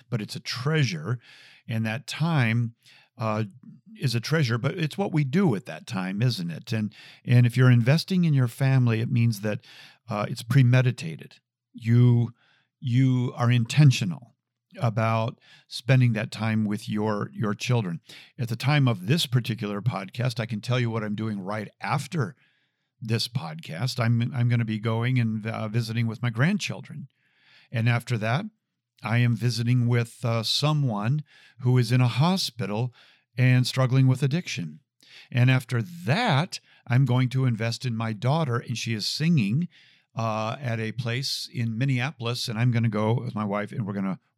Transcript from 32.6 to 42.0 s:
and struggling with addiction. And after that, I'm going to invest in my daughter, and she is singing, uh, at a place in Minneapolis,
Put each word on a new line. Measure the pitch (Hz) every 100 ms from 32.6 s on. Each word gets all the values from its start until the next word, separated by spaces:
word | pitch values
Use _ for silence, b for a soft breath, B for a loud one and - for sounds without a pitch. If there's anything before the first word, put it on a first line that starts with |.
| 98 104 123 b b b b -
and | 127 127 123
struggling | - 131 135 131
with | 127
addiction. | 143 135 - - 82 76 _ _ B B B
And | 120 123
after | 131 - 120
that, | 95 85 92 175 247 139 170 - b b -
I'm | 123
going | 135 123 127
to | 131
invest | 131 107 117 113
in | 127 113
my | 113
daughter, | 104 120 156 143 117
and | - 120
she | 123
is | 110 101
singing, | - 156 165 98 131 175 b b b b -
uh, | 113 107 110 131
at | 135 113
a | 110
place | 110 117 120 139 - -
in | - 117 110
Minneapolis, | 139 123